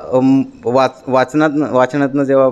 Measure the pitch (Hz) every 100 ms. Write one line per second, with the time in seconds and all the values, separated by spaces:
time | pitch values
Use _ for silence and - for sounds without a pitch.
0 | - 127 131 135 131 - 113 127 127 -
1 | - 127 127 151 156 143 131 127 127 147
2 | 139 139 135 135 131